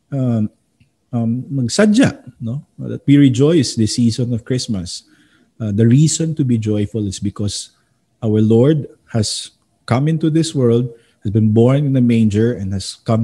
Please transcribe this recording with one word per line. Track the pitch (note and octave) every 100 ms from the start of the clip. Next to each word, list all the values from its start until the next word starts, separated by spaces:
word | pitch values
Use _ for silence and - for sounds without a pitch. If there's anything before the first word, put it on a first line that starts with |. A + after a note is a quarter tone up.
| -
um, | C#3 B2+ A#2 G#2+ _ _ _ _ _ _ A#2
um, | A2+ B2 B2+
magsadya, | C#3 A#2+ - G#3+ G#3+ C#4+ - - -
no? | A2+ C#3 - -
That | B2+ A#2 -
we | C#3+
rejoice | C#3 A#2 C#3+ E3+ B2 -
this | G#2+ -
season | A#2 A2 A#2+ A#2+
of |
Christmas. | - C3 - G2 F2 - _ _ _ _ _ -
Uh, | A2
the | G2+ A2+
reason | B2+ D#3 - E3 D#3
to |
be | C3 A#2
joyful | G#2+ G#2 G#2 A2+ G#2
is | -
because | G2+ - G2+ - - _ _ _ _ -
our | A2+ G#2+
Lord | A2 A2+ C3+ D#3+ B2 - _ A2+
has | G#2 - - _ _ _ -
come | A#2 D3
into | D#3+ D#3+
this | D#3 D#3+
world, | C#3+ B2 A#2 B2+ - _ _
has | G#2+
been | A2 A2 A2
born | A#2+ C#3 D3
in | C3+
a |
manger, | A#2+ A#2 G#2+ G2+ A#2 F#2+
and | G2 G2
has | - - -
come | A2+